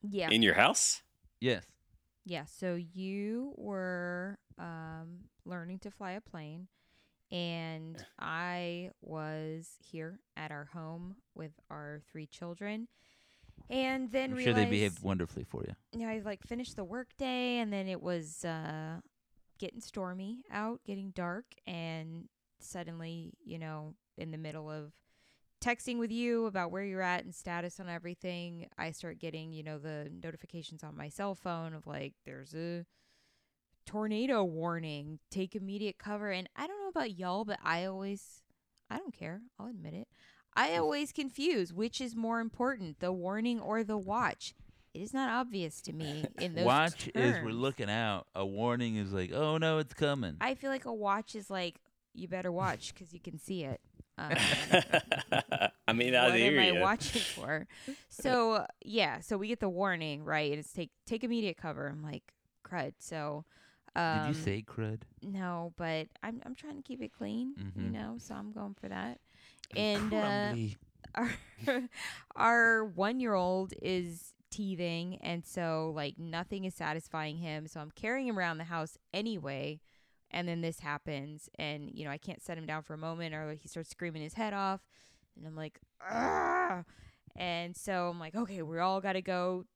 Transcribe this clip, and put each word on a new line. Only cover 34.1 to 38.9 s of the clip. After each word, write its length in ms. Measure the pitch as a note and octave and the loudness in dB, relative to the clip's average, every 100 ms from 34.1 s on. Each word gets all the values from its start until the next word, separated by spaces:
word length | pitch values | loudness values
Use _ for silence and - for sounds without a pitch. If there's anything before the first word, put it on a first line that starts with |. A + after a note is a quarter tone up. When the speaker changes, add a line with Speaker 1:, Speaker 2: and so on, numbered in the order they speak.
| G#3+ C4 B3 | 2 4 4
Speaker 1:
warning, 720 | F#3+ D#3+ E3+ E3+ D#3+ D3 D3 D#3 _ | 4 2 -2 -2 -4 -6 -8 -12 _
take 240 | G3 F#3 G#3+ | -4 -2 -4
immediate 420 | F#3+ G3+ G#3 F#3 | -6 -4 -4 -6
cover." 320 | - G#3 G#3 | -6 -4 -2
And 180 | F#3 F#3 - | -4 -4 -8
I 100 | D4+ | -8
don't 140 | G4+ | -6
know 60 | G4 | -4
about 300 | F4+ B3+ F3+ | -2 -2 -2
y'all, 260 | F3+ F#3 | -2 0
but 140 | A3 G3+ | 0 -2
I 220 | - E3 F#3 | 0 0 0
always, 560 | F#3+ G3 G3+ - - _ _ _ _ _ | -4 -4 -4 -8 -20 _ _ _ _ _